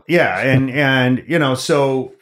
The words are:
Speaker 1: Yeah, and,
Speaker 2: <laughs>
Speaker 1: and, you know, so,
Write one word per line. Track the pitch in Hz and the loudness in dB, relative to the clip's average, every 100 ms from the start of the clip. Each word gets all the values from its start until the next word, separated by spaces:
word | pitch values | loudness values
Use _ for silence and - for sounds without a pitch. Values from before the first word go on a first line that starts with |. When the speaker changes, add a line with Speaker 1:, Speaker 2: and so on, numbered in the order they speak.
| - | -2
Speaker 1:
Yeah, | 170 131 92 | 0 0 0
and, | 123 131 135 | 0 0 0
Speaker 2:
<laughs> | |
Speaker 1:
and, | 131 139 135 127 127 - | 0 0 2 2 0 -2
you | 165 | -2
know, | 143 | 0
so, | 127 - 156 139 131 123 - | -2 0 0 2 0 -4 -12